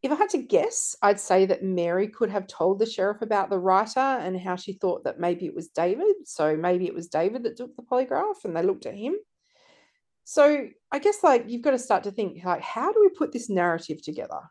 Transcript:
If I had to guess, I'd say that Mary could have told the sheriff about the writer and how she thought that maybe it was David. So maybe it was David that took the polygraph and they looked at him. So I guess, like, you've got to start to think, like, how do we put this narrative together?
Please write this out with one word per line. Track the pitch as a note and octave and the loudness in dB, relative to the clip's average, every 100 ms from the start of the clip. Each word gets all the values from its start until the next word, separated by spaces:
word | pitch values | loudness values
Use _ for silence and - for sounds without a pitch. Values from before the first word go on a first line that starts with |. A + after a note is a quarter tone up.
If | C4 | -2
I | D4+ | 0
had | G#4 | 0
to | D#4+ | 0
guess, | - F3 A4 - - - | 2 2 2 -2 -6 0
I'd | G3+ G3+ | 2 2
say | - F#3 F#3+ | 2 4 4
that | - | 0
Mary | F#3+ F3+ E3+ F3+ G#3+ | -2 -2 0 0 -2
could | - G#3+ | -2 -2
have | G3+ F#3+ | -2 -6
told | - E3+ G3 | -2 0 2
the | A3+ | -2
sheriff | - G3 G#3 | 0 -2 -2
about | A3 G#3 - | 0 0 0
the | F#3+ | 0
writer | F#3 F#3+ A3 - | 4 4 2 0
and | C4+ B3+ F3 F#3 | 0 0 -4 -6
how | F#3 F3+ | -4 -6
she | G3 | -8
thought | F#3+ F#3+ - | -4 -2 -2
that | - - | -4 -2
maybe | F3 F3 D#3+ | -2 -2 -6
it | |
was | - - | -8 -8
David. | - F3 A3+ G#4 G4 - | -2 0 2 2 0 -2
So | - D#3 D#3 | -2 0 2
maybe | F3 F3+ F3+ | 0 0 0
it | - | -6
was | E3+ | -6
David | D#3 F3+ A#3+ | -2 -2 -2
that | A#3 A3+ | -8 -8
took | B3 - | -14 -14
the | |
polygraph | - B3+ B3+ C4+ G#4 G4 | -4 -2 0 -2 -2 -6
and | G3+ E3 | -6 -2
they | |
looked | F3+ F#3+ - | -2 -2 -8
at | G3+ | -8
him. | A#3 G4+ - _ _ _ _ _ _ _ _ _ | -6 -6 -8 _ _ _ _ _ _ _ _ _
So | - - D4 D4 B3 _ _ | -4 4 4 4 -4 _ _
I | C#4+ | 0
guess, | G4+ G#4 | 0 4
like, | E4+ B3 A#3 | 4 4 2
you've | A#3+ | -2
got | C#4+ | 0
to | C4 | 0
start | - G#3 G3+ | 0 0 0
to | |
think, | G3 G3 E3+ | -6 -6 -6
like, | F3+ E3+ | -4 -4
how | - A3+ D#4+ | -4 -4 0
do | A4 | 6
we | G4+ | 4
put | - - | 4 -4
this | A#3+ A#3 | -4 -2
narrative | F#3+ F3 E3+ - D#3+ | 0 2 0 -6 -10
together? | - D3+ - - - | -8 -10 -10 -12 -14